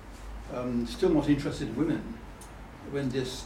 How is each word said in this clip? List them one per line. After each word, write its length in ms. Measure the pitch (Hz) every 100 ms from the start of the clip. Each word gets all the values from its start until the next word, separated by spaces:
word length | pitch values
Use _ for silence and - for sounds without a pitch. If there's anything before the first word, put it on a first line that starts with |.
| - - - - -
um, 320 | 123 123 120 117
still 240 | - 185
not 200 | 151 147
interested 400 | 139 - 127 110
in 60 | 110
women. 400 | 165 110 - - - - - - - - -
When 180 | 139 135
this 360 | 131 127 -